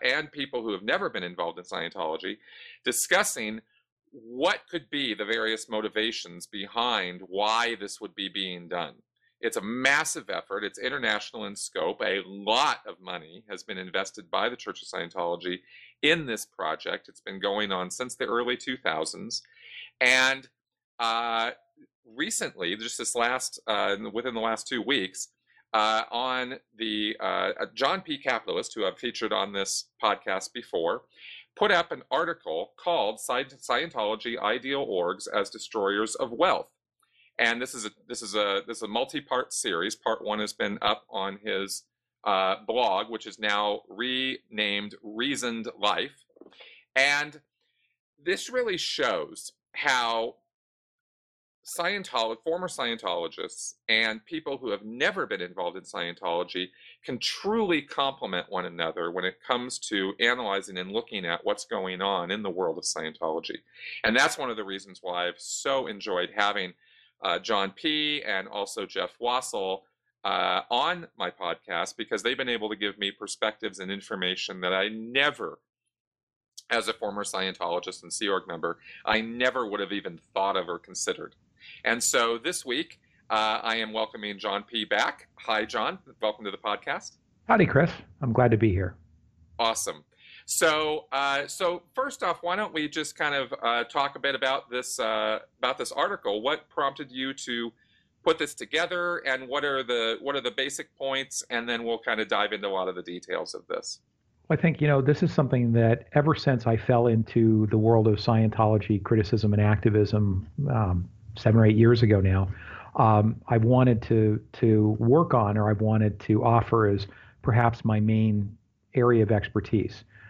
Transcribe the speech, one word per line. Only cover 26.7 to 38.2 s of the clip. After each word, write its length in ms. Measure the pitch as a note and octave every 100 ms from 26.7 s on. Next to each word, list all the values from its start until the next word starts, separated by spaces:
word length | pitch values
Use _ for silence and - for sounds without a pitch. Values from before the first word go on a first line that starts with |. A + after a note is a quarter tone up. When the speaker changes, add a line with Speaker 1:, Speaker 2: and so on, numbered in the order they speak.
| A2
Speaker 1:
the, 400 | A2 G#2+ G#2+ -
uh, 320 | F#2+ F#2 F#2+ -
uh, 60 | G#2+ A2+
John 240 | C3+ F#3
P. 160 | F3 C#3+
Kapitalist, 560 | C#3 A#2+ - F2 G#2+
who 120 | - G2
I've 120 | F#2
featured 360 | B2 - A2
on 180 | G2+ G2
this 380 | G2+ G2 - - _
podcast 520 | G#2+ G2 - F#2+ -
before, 500 | B2 A#2 F#2 E2 A2 - _ - - - -
put 140 | G#3
up 200 | F3+ E3+
an 120 | C3+ -
article 640 | C3+ E3 E3 E3+ E2 G2 -
called 420 | - E3 G#2 A2+
Sci-, 240 | - B2+
Scientology 960 | C3+ C#3 - B2 E3 C3+ G#2 A2 A#2+ A#2
Ideal 460 | G#2 A#2 B2+ C#3 -
Orgs 400 | F#2+ F2 F#2 -
as 220 | G#2+ G2
Destroyers 640 | G#2+ - A2 G2 G2+ A2 -
of 160 | C3
Wealth. 380 | A#2 F3+ A#2 - _ _ _ _ _ _ -
And 240 | A#2+ A#2
this 140 | B2+ C3
is 100 | G#2+
a, 60 | - -
this 140 | A#2